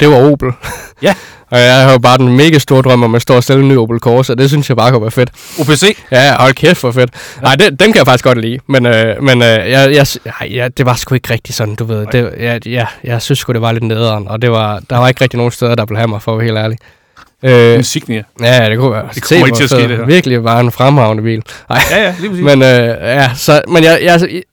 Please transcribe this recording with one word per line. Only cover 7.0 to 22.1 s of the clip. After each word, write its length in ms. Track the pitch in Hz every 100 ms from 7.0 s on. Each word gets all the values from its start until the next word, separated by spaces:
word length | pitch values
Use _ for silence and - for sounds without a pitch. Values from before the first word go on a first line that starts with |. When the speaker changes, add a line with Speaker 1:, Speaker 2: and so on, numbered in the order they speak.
| 120 - - -
Speaker 2:
Ja. 60 |
Speaker 1:
Nej, 140 | 127 139
den, 140 | 202 139
den 160 | 208
kan 40 | 220
jeg 100 | 131
faktisk 180 | 127
godt 140 | 135 120
lide, 180 | 113 131 -
men, 200 | 139 120
øh, 360 | 113 113 104
men, 200 | 139 123
øh, 60 | 117
jeg, 220 | 110 104
jeg, 360 | 135 139 147 139 -
jeg, 100 | 117 - -
jeg, 280 | 127 123 -
det 80 | 127
var 80 |
sgu 200 | 120 -
ikke 180 | 127 -
rigtig 220 | 117 -
sådan, 200 | - 107
du 100 | 104
ved. 180 | 113 107
Speaker 2:
Nej. 80 | 104
Speaker 1:
Det, 200 | 127 117 -
jeg, 260 | 120 117 117
jeg, 200 | 123 113 -
jeg 180 | 123 117
synes 160 | - 135
sgu, 140 | -
det 80 | 117
var 120 | 113
lidt 120 | 117
nederen, 440 | 113 110 117 107 95
og 140 | 110
det 80 | 123
var, 300 | 113 107 104 -
der 60 | 123
var 100 | 127
ikke 120 | 127
rigtig 160 | 127 120
nogen 160 | 120
steder, 220 | - 120
der 100 | 117
ville 140 | 107 110
have 100 | 113
mig, 140 | 104
for 100 | -
at 60 | 110
være 60 | 113
helt 120 | 107
ærlig. 200 | 110 117 _ _ _ _ - _
Øh, 300 | 131 123 117 117
Speaker 2:
Insignia. 440 | 123 160 - 110 101 -
Speaker 1:
ja, 300 | 120 127 110
det 80 | 110
kunne 120 | 135
være. 160 | 107 104
Speaker 2:
Det 80 | 123
kommer 240 | - 170 135
ikke 100 | 117
til 80 |
at 60 | 131
ske, 180 | 131 120
det 80 | 117
her. 80 | 120
Speaker 1:
Virkelig 360 | 175 139 120
bare 180 | 113 117
en 100 | 123
fremragende 500 | - 127 143 110 110
bil. 200 | 113 113 - - -
Ej. 80 | 127 135
Speaker 2:
Ja, 120 | 180
ja, 120 | 196